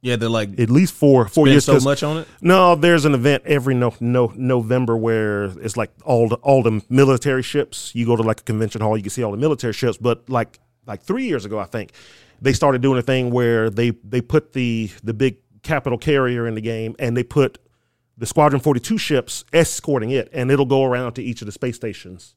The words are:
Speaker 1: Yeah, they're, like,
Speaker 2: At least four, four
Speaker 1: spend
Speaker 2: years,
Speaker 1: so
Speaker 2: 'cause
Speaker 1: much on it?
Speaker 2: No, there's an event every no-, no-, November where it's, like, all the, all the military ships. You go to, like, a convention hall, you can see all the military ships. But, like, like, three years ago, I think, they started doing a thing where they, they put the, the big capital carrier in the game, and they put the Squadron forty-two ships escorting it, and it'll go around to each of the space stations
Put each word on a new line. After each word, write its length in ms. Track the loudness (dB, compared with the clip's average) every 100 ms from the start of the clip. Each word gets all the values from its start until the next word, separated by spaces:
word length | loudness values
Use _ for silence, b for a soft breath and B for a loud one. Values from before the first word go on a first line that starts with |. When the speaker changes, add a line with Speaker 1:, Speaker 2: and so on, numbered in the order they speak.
Speaker 1:
Yeah, 160 | -4 -4
they're, 120 | -2
like, 300 | -2 -4 -2
Speaker 2:
At 100 | 2
least 240 | 4 2
four, 320 | 2 4 6 4
four 180 | 4 6
Speaker 1:
spend 60 |
Speaker 2:
years, 100 | 6
Speaker 1:
so 80 | 6
Speaker 2:
'cause 100 | 4
Speaker 1:
much 180 | 4 0
on 160 | -4 -8
it? 100 | -10 b
Speaker 2:
No, 360 | 4 6 6 6
there's 280 | 4 4
an 100 | 4
event 280 | 2 2 0
every 300 | 0 -2 0
no-, 200 | 0 0 -2
no-, 320 | -2 0 0 -2
November 600 | -2 -2 0 -2 0 -2
where 480 | 0 -2 -2 -2 -4 -8
it's, 160 | -10 -6
like, 140 | -8 _
all 240 | -2 0 2
the, 80 | 0
all 260 | 2 4
the 180 | 4 -2 -2
military 540 | 2 4 2 0 -4
ships. 480 | -2 -4 -4 -8 -12
You 120 | -6 -2
go 100 | 0
to, 60 |
like, 180 | 0 -4
a 40 |
convention 360 | -4 -4 -4 -4
hall, 160 | -2 -2
you 60 |
can 80 | -4
see 120 | -6
all 100 | -6
the 40 | -2
military 360 | -2 -2 -6
ships. 260 | -4 -4 -2
But, 300 | -4 -4 -4
like, 300 | -4 -4 _ _ _ -16
like, 160 | -16
three 220 | -8 -6 -4
years 180 | -6
ago, 140 | -6 -10
I 60 |
think, 280 | -8 -10 -12 b b b b b
they 120 | -2
started 300 | 2 2 2
doing 160 | 0 0
a 40 |
thing 280 | 0 -2 0
where 380 | 0 0 2 0
they, 220 | 0 -2 -2
they 160 | -6 -6
put 320 | 0 -2 -2
the, 380 | -6 -4 -4 -6 -10
the 100 | -10
big 240 | -2 -2 -2 _ _
capital 360 | -6 -6 -4 -6
carrier 480 | 0 0 0 -2 -4
in 80 |
the 60 | -6
game, 340 | -8 -8 -8 -6
and 160 | -4 -2
they 80 |
put 340 | -2 0 0 -2 _ _ _ _ _ _
the 80 | -6
Squadron 340 | 2 2 2
forty-two 340 | 0 -2 -2 -4
ships 460 | -2 -4 -4 -14 -2
escorting 580 | 0 0 -2 -4 -2 -2
it, 180 | -4 -4
and 180 | -6 0
it'll 140 | 0 2
go 180 | 2
around 300 | 0 -2 -6
to 80 | -8
each 200 | -10 -10
of 40 | -12
the 60 |
space 240 | -8 -8 -8
stations 580 | -12 -12 -18 -20 -20